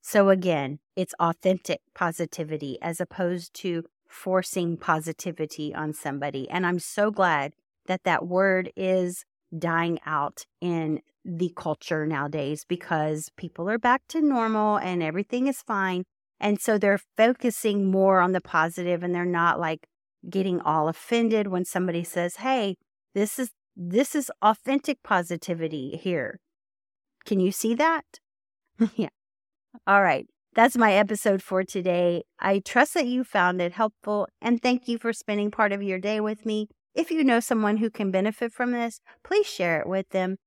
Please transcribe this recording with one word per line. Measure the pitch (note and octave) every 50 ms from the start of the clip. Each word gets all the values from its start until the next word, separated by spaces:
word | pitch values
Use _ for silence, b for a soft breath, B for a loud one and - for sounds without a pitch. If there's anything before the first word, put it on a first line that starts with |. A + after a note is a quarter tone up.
| _
So | - - G#3+ G3+ G3
again, | F#3+ F#3+ F3+ F#3 E3 D3 C#3 C3 C#3+ D3 _ _ _
it's | - F#3 - - -
authentic | - E3+ E3 _ - F#3+ F#3+ F3+ _ - E3+ - _ _ _
positivity | - F#3 E3+ D#3+ - E3+ D#3 - - D#3+ D3+ D#3 D3+ D3+ C#3 C3 -
as | - E3 E3 -
opposed | F3+ - - - F#3 F3 F3+ F3+ E3+ - _
to | - - F#3+ E3+ E3 E3 - _ _ _ _
forcing | - - - F#3+ F#3 F#3 F3 - - F#3+ F3 E3+ E3+
positivity | D#3 - - E3+ D#3+ D#3 D#3+ D#3+ _ - F3+ E3 - D#3+ D#3 - - D3+ D3+ D3+
on | - D#3 D3+ D3+
somebody. | - - D3 C#3 C#3+ C#3+ D3 C#3 C3+ C3+ -
And | - F3+ F#3
I'm | F3 F3+ F3+
so | - - - - G#3 G#3+
glad | G#3 - F#3+ F3+ D#3+ D3 C#3 D3 - _ _ _ _ _ _
that | - F#3 F#3 _
that | F#3 E3+ - -
word | F3+ F3+ F#3 F#3+ G3 F#3+ F#3 F3+ - -
is | - F#3+ F#3 F#3 F#3 F3+ F3+ F3+ - - _ _ _ _ _ -
dying | D#3+ D#3+ E3+ E3 E3 E3+ E3+ E3+ - -
out | D3 D#3 D3+ C#3+ - - - - _ _ _
in | - F3+ E3+ E3 D#3+ D#3 D#3 - _ _ _ _ _
the | - F3 E3 F3+ F3 F3
culture | - - D#3+ D#3 - - - F3 D#3 D3+
nowadays | D#3 D#3+ C#3 C#3+ C#3+ D3 D#3 C#3 C#3 D3+ D3+ -
because | _ F3 F3 - - F3 D#3 D3+ D#3 D#3 D3+ D#3+ - _
people | - - E3 _ - E3+ F#3+
are | A3 A#3
back | - B3 B3 C4+ _ _
to | - E4
normal | D4+ D4 C4+ A#3+ A3+ A3 A3 G#3+ G#3+ G#3+ G#3 G#3
and | - F3+ F#3 F3 E3
everything | D#3 D#3 F3+ G3+ _ - B3 B3+
is | C#4 C4 - -
fine. | - A3+ G3 F#3+ F#3 F#3 F3+ F#3 _ _ _ _ _ _ _
And | - G#3 G#3 G3
so | - - A3 G#3
they're | G3 G3+ G3 G3 - _ _
focusing | - A3 A#3 B3+ - - B3 G#3+ - - A3 G3+ G3+ G3 F#3+
more | F#3 F#3+ F#3+ F#3+ F#3+ F#3
on | F3+ F3+ F#3
the | F3+
positive | - - - E3 D#3 E3+ E3+ - F3 F3 F3+ E3 F3+
and | F3 F3
they're | F3 F3
not, | F3+ F3 E3+ E3+ E3+ D#3 -
like, | E3+ D#3+ D#3+ D#3+ - _ _ _ _ _ _ _ - F3+
getting | F3 G3 F#3+ F#3+ F3+ E3+
all | - - D#3 D#3+ D3+ D#3+
offended | D#3+ - - - A#3 A#3 A#3 A3+ A3 A3 G#3 G3+
when | F#3 F3 F3+
somebody | - - F#3 F#3 F#3 E3+ E3+ F3
says, | - - F3+ F3 F3 -
"Hey, | - G#3 C4 C4+ B3+ G#3+ G3 F#3 _ _ _ _ _ _ _ _
this | G3 G#3 G#3 - -
is, | C4 A#3 - _ _ _ _
this | - F3 F3 F3 A3 C#4 - -
is | D4+ C4 - - _ -
authentic | G#3+ A3 - _ B3 C4+ C#4 - - C#4+ _ _
positivity | - G#3+ F#3 F3 E3+ F3 E3 - - F3 E3 E3 D#3+ D#3 D3+ B2+ C#3 - F#3 -
here." | F#3+ F3 D#3 B2+ - - - _ _ _ _ _ _ _ _ _ _ _ _ _ _ _ _ _
Can | - G#3+ G3
you | F#3 F#3 F#3+
see | - - A3 A#3
that? | A#3+ D4 D#4+ E4 D#4 - _ - - _ _ _ _ _ _ _ _ _ _ _ _
<laughs> | A3 G#3 -
Yeah. | - G#3 - _ _ _ _ _ _ _ _ _ _ _ _ _ A#3+ _
All | - G3 G3+ G3
right. | F3+ D3 C3+ - _ _ _ _ _ _
That's | - A3+ C4 -
my | A#3+ A#3 G#3+ G3
episode | G3 G#3+ G3+ A3 G3+ - A3 G3 F#3+ -
for | - F#3+ F#3 F#3+
today. | F#3 - G3 F3 F#3 F3 F3 F3+ F3 F3 E3+ - _ _ _
I | - F#3+ G3 G3+
trust | F#3+ - - A3+ C4+ D4+ -
that | F4+ C#4+
you | B3 B3 B3 B3+
found | - - G#3 F3+ F3+ F3+ F3+ F3
it | F3 F3
helpful, | - A3+ A3 _ _ _ - G#3 G#3 G3 - _ _ -
and | A#3 A#3+ A#3
thank | - B3+ B3 B3 B3 -
you | A#3 A3+
for | - A3+ A3
spending | - - - G#3 G#3 G#3 G#3
part | G#3 - A3 G#3 G3
of | G3+ G3+
your | G3 F#3+ F#3
day | F#3 G#3 G#3+ G#3+
with | G#3+ G#3+ G#3+ G#3 -
me. | A3 G#3+ G#3+ G#3+ G#3 _ _ _ _ _
If | - E4 - E4
you | D#4+ D4+
know | C4+ A#3+ A#3
someone | A#3 - B3+ A3+ G#3+ G#3 G#3
who | A3 A3 A3+
can | - - G#3+ F#3+
benefit | F#3 F#3+ F#3+ G#3+ G#3+ - A#3+ A#3 -
from | - B3+ B3 B3
this, | A#3+ A#3 A#3 - - b b b b _
please | - F4+ G#4 G#4
share | - - - F#3+ E3+ E3 D#3
it | - -
with | F#3 F#3+ F#3+ _
them. | - F#3+ F#3 F#3 F#3+ - _